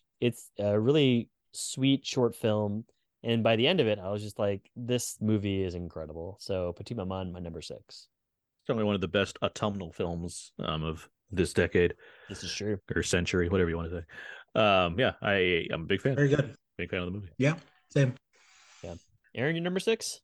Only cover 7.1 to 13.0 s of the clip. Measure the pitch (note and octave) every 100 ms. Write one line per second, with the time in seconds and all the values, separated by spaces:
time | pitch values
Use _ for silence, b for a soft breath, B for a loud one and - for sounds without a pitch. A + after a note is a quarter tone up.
7.1 | F#2+ F#2 F2 E2+ E2 - B1 _ - -
8.1 | _ _ _ _ _ - A#2 G#2 G2+ F2
9.1 | G2+ F#2+ - - - G#2+ G2+ E2 - F2
10.1 | E2+ E2+ - - - - D#2+ D#2+ D#2+ -
11.1 | _ - F#2 E2 - E2+ F#2+ E2+ - B
12.1 | B B G2 F#2 - G#2 G2 - E2